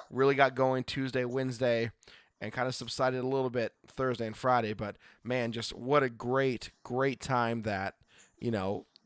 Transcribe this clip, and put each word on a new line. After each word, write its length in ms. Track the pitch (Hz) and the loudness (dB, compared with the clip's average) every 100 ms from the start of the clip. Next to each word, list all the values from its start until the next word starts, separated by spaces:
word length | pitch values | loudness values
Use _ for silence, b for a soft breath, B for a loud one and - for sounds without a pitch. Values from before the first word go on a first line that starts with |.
| B | B
really 240 | 123 139 | 2 4
got 200 | 139 135 | 6 4
going 300 | 131 131 131 | 4 2 2
Tuesday, 420 | - 139 131 127 123 | -2 -4 -2 -2 -2
Wednesday, 640 | 131 131 113 127 117 117 - b b b b | -2 -2 0 2 2 0 -6 b b b b
and 120 | 107 | -8
kinda 200 | 127 127 | -4 -4
subsided 460 | - 117 - 131 127 | -4 -6 0 0 0
a 80 | 127 | 0
little 240 | 135 131 | 0 0
bit 220 | 120 110 - - | 0 -2 -6 -12
Thursday 380 | - 131 117 110 | -2 -2 -2 -4
and 100 | 104 | 0
Friday. 360 | 131 123 107 | 2 4 2
But 240 | 101 104 - b b | -2 -6 -8 b b
man, 260 | 117 127 117 | -4 -2 -2
just 240 | 117 - | -4 -6
what 280 | - 123 143 | -6 2 4
a 80 | 131 | 2
great, 600 | 113 120 135 135 113 - - | -2 0 2 2 0 -8 -14
great 360 | - 123 135 127 | -4 0 0 0
time 420 | - 127 117 117 | 0 0 2 0
that, 320 | 107 98 98 - _ b b b | -2 -2 -4 -8 _ b b b
you 140 | 120 | -2
know, 340 | 107 95 104 - - | 0 0 -2 -6 -20